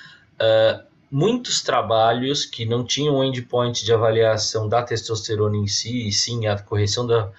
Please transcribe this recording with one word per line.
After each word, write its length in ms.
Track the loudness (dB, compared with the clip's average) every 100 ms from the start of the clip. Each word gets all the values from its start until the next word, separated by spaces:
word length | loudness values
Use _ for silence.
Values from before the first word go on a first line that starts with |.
| -20 -20 _ -2
é, 440 | 2 4 4 2 -6 _ _
muitos 520 | 0 2 0 -2 -4
trabalhos 840 | -2 -2 2 4 4 2 0 -2
que 220 | -4 -6 -4
não 180 | -2
tinham 320 | -2 -2 0 0
um 80 |
endpoint 580 | 0 -2 -4 -2 -2 -2
de 100 | 2
avaliação 760 | 2 4 4 4 2 -2 -2 0
da 140 | -2
testosterona 720 | -2 -4 -4 -6 -4 -2 0 0
em 100 | -2
si, 420 | -4 -4 -6 -4
e 40 |
sim 340 | -2 -2 -2 -2
a 120 | -4
correção 460 | -2 -2 0 0 0
da, 240 | 0 0